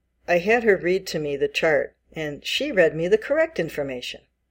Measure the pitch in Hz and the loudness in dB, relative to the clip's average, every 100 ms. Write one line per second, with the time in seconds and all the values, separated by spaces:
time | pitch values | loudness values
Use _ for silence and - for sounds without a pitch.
0 | _ _ - 175 185 233 226 185 165 185 | _ _ 0 0 2 2 4 2 2 -2
1 | 185 170 147 139 143 - 165 143 - _ | -2 -6 -4 -2 -2 0 2 2 0 _
2 | _ - 151 143 - - 285 208 160 151 | _ -10 -8 -8 -6 -4 0 2 2 2
3 | 170 214 - 294 320 320 156 - 143 127 | 0 0 2 0 0 -2 -6 -6 -8 -8
4 | - - _ _ _ | -12 -14 _ _ _